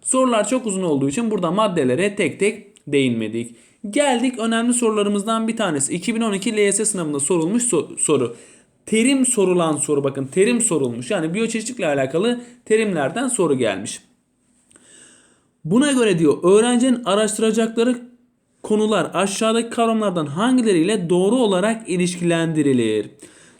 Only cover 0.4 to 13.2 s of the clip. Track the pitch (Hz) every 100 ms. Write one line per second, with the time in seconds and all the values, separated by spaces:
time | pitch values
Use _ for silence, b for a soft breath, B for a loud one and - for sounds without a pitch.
0.4 | 208 254 226 190 180 139 139 143 226 208
1.4 | 170 185 214 170 127 131 202 202 165 -
2.4 | 202 220 - _ - 143 131 113 110 113
3.4 | 120 B B B 208 277 294 240 254 233
4.4 | 226 226 240 240 226 214 208 202 202 226
5.4 | 226 226 202 147 135 170 220 226 226 196
6.4 | 233 214 202 196 214 190 156 147 - 180
7.4 | 160 233 - 170 - - - 139 117 B
8.4 | B B B _ - 220 247 277 254 -
9.4 | 185 180 165 147 151 143 139 139 135 185
10.4 | 214 240 - 156 131 117 127 202 160 190
11.4 | 226 226 214 254 170 139 131 160 226 240
12.4 | B B - 220 214 165 135 233